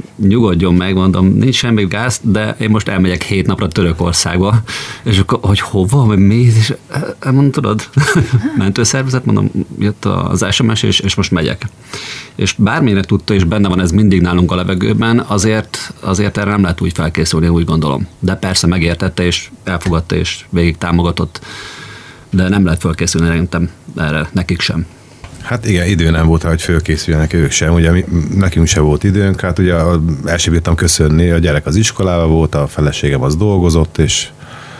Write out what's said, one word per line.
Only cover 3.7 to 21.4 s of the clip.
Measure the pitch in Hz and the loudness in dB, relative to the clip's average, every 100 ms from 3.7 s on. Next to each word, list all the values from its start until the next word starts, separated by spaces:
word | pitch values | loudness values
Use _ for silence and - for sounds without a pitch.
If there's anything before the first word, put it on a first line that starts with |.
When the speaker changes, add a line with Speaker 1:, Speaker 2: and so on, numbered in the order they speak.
| - 87 82 87 80 85 87 95 113 - - - - | 0 0 0 -2 -2 -2 0 2 2 0 -10 -12 -8
Speaker 1:
És | - 98 | -2 0
akkor, | 95 123 | 0 0
hogy | 101 98 | 0 0
hova, | - 101 92 139 113 | 0 0 2 2 4
vagy | 101 | 4
mi? | 98 117 | 4 4
És, | 123 113 110 - - - - - | 4 4 2 -2 -8 -8 -6 -6
ö, | - | 0
mondom, | 135 139 | 2 2
„Tudod, | 131 104 107 - 135 151 - | 0 -2 -2 -2 0 2 2
<laughs> | - 120 269 294 | 2 0 0 -2
mentőszervezet”, | 98 95 113 135 131 127 120 | -2 0 0 0 -2 -2 0
mondom, | 104 101 - - - | 0 0 -2 -6 -4
„jött | 104 98 101 | -4 -2 -2
a-, | 92 90 | -2 0
az | 92 95 | 0 0
S | - | 0
M | 113 | 0
S, | 110 | 0
és, | - - | 0 0
és | 92 - | 0 -2
most | - | 0
megyek.” | 87 67 - - - - - - - - - | 0 -2 -4 -8 -14 -18 -16 -14 -16 -14 -6
És | 95 - | -4 0
bármire | 104 156 135 98 | 0 2 2 0
tudta, | 95 101 - | 0 -2 0
és | 98 | 0
benne | 85 104 101 | 2 2 0
van | 90 | 2
ez | 90 | 2
mindig | 95 107 95 | 4 4 4
nálunk | 87 87 87 | 2 2 2
a | 90 | 0
levegőben, | 92 92 104 107 113 117 117 | -2 -2 0 0 2 0 0
azért, | 101 107 110 - - - - | 0 0 0 -4 -10 -12 -8
azért | - 92 101 104 | -4 -2 -2 -2
erre | 101 | -2
nem | 101 | 0
lehet | 90 85 | 0 0
úgy | 87 | -4
felkészülni, | - 80 80 80 80 85 | -2 -4 -2 -2 0 2
úgy | 85 80 | 2 0
gondolom. | 82 78 67 - - | 0 0 -4 -6 -6
De | 92 95 | -4 -2
persze | 95 90 82 | -4 -2 0
megértette, | 90 85 85 92 90 | 0 0 -2 -4 -2
és | 87 - - - | -2 -2 -8 -12
elfogadta, | - 101 95 82 82 85 | -6 -4 -2 -2 -2 -2
és | 85 - - | -4 -8 -6
végig | 87 85 82 | 0 0 0
támogatott. | 87 85 85 85 82 - | 0 0 0 -2 -6 -8